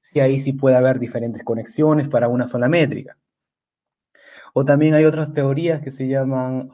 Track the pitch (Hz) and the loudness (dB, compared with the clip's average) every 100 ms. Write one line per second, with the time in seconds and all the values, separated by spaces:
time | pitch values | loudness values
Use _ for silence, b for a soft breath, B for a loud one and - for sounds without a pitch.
0 | _ 143 135 135 139 135 135 127 127 131 | _ 0 2 2 -2 0 2 4 4 0
1 | 117 120 117 113 - 113 110 - 156 151 | -4 -6 -8 -8 -6 -6 -6 0 2 2
2 | 135 120 117 123 123 123 123 170 147 - | 0 0 0 -2 -4 -2 0 2 0 -4
3 | - - _ _ _ _ _ _ _ _ | -12 -20 _ _ _ _ _ _ _ _
4 | _ _ B B B 135 139 143 156 151 | _ _ B B B -2 2 4 4 4
5 | 156 156 151 151 139 139 165 147 139 135 | 4 2 -4 -2 -2 0 -2 -4 -6 -8
6 | 131 135 135 131 127 131 131 | -4 -2 -2 -4 -4 -6 -8